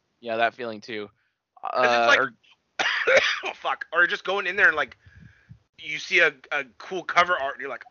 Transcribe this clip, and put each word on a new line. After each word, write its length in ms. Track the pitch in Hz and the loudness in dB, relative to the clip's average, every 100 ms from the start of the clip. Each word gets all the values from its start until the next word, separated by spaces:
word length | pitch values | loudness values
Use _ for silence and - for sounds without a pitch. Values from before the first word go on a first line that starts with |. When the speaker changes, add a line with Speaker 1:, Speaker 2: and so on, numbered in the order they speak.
| _ _ | _ _
Speaker 1:
Yeah, 160 | 117 113 | -6 0
that 160 | 117 | 0
feeling, 260 | 107 120 107 | -2 -10 -10
too. 300 | 113 110 104 _ _ _ _ _ | -10 -10 -10 _ _ _ _ _
Speaker 2:
'Cause 220 | - - | -6 0
it's 80 | 127 | 2
Speaker 1:
Uh, 160 | 120 117 | 4 4
Speaker 2:
like, 120 | - | 4
Speaker 1:
or 140 | 131 - _ _ _ - | 2 -6 _ _ _ -4
Speaker 2:
<coughs> 0 | - - - 539 - - 370 | -4 -2 2 4 2 -4 -8
oh, 60 | - | -6
fuck. 300 | 165 135 - | -6 -6 -4
Or 140 | 170 175 | 0 0
just 160 | 196 | 0
going 240 | - 196 185 | -4 -4 -4
in 80 | 196 | 2
there 120 | 180 | 2
and, 80 | 151 | 2
like, 180 | 131 - - - - _ _ - _ - | -4 -8 -20 -20 -20 _ _ -20 _ -20
you 180 | 160 151 | -12 -12
see 200 | - 180 | 0 4
a, 140 | 160 135 - | 4 0 -8
a 120 | 147 131 _ | -6 -6 _
cool 260 | - 190 | -10 -8
cover 340 | - 175 175 170 | 0 2 2 0
art, 180 | 139 120 | -2 -6
and 60 | |
you're 80 | 135 | -10
like, 140 | 117 - | -10 -14